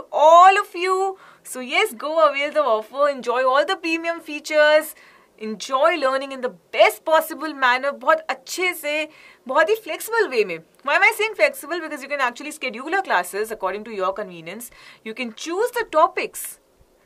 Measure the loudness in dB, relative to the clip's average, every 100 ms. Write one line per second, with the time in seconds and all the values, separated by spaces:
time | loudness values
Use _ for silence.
0 | -4 4 8 10 10 6 0 -4 -2 -2
1 | -2 -6 -16 _ -16 -14 -4 -2 -2 -4
2 | -4 2 2 2 -2 0 0 0 -2 0
3 | 0 0 -2 0 2 2 2 -2 -4 -4
4 | -4 -6 -10 -12 -2 4 6 4 2 -10
5 | -20 _ _ -14 -12 -10 -4 2 2 2
6 | 0 -2 -6 -8 -10 -10 _ 2 2 2
7 | 0 0 0 -6 -10 -2 0 2 -2 -2
8 | 0 0 0 -8 -8 -4 -4 -4 -4 -4
9 | -6 -12 -20 _ -2 2 2 0 -4 -10
10 | -4 -2 0 0 -2 -6 -14 _ -2 2
11 | 2 2 -4 0 0 0 -8 -8 -8 -10
12 | -8 -4 -4 -4 -12 -10 -10 -10 -6 -4
13 | 0 -2 -2 -6 -8 -6 -8 -8 -10 -6
14 | -4 -4 -10 -14 -16 -16 -16 -20 -20 -18
15 | -14 -10 -10 -10 -8 -4 -2 -4 -2 2
16 | 2 2 -8 -10 -14 -16 _ _ _ _